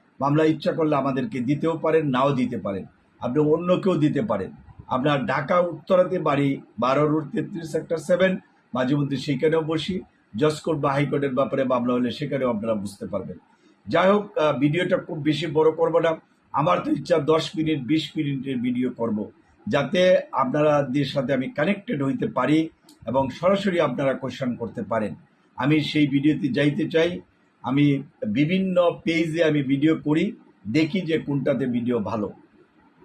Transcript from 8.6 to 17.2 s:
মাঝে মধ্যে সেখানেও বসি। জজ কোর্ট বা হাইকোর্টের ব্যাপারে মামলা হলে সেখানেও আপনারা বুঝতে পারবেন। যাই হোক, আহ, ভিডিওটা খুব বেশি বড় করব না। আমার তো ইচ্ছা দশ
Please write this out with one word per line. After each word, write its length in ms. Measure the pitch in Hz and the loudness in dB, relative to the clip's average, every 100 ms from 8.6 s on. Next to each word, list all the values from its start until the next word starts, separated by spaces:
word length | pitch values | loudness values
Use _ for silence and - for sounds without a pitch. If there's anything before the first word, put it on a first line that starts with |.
| _ | _
মাঝে 220 | 120 127 147 | -4 0 0
মধ্যে 220 | 143 131 | 0 -4
সেখানেও 440 | 147 131 156 160 | -4 0 2 0
বসি। 400 | 156 160 - 185 - _ _ 104 | 0 -4 -4 -8 -8 _ _ -2
জজ 240 | 151 151 | 0 0
কোর্ট 200 | 180 151 | -4 -2
বা 100 | 143 | 0
হাইকোর্টের 400 | 139 147 147 139 | 0 0 0 -2
ব্যাপারে 300 | 127 131 135 | 0 0 0
মামলা 300 | 131 127 120 | 0 0 0
হলে 180 | 123 120 | 0 -2
সেখানেও 380 | 107 - 139 127 | -4 -6 -2 -2
আপনারা 260 | 107 113 107 | -2 -2 -4
বুঝতে 300 | 101 - 95 | -6 -10 -8
পারবেন। 320 | 98 - - _ _ _ _ - | -8 -8 -14 _ _ _ _ -2
যাই 200 | 160 185 | 2 4
হোক, 260 | 208 202 165 | 4 2 0
আহ, 160 | 151 127 | 0 2
ভিডিওটা 400 | 147 170 180 170 | 2 2 0 0
খুব 200 | - 160 | -2 -6
বেশি 300 | 147 147 165 | -2 -2 -2
বড় 240 | 147 156 | 2 2
করব 280 | 160 165 165 | 2 2 2
না। 120 | 165 160 _ _ _ | 2 -2 _ _ _
আমার 260 | 139 160 175 | 0 2 2
তো 80 | 294 | 0
ইচ্ছা 280 | 285 - | -4 2
দশ 320 | 165 | 0